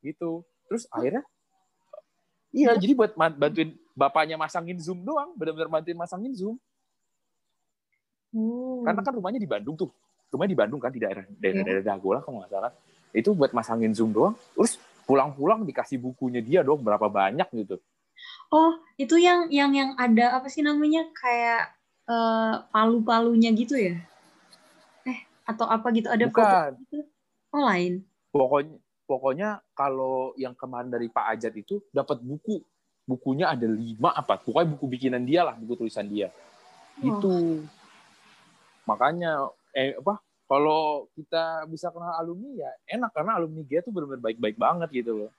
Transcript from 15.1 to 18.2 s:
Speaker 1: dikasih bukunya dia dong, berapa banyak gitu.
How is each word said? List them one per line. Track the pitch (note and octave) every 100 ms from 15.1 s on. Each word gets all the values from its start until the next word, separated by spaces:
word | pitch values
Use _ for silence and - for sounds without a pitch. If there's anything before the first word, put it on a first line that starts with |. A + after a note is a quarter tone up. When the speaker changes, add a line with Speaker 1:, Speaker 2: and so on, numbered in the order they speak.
| C3+ C#3 C#3 D3 A3
Speaker 1:
dikasih | G3 B2 A#2 C3
bukunya | B2+ B2+ B2+ B2
dia | A2+ E3+ C3
dong, | D3
berapa | A2+ G#2 G#2+
banyak | G2+ G2 C3+ F3+
gitu. | A#2 G2+ F#2+ _ _ _ -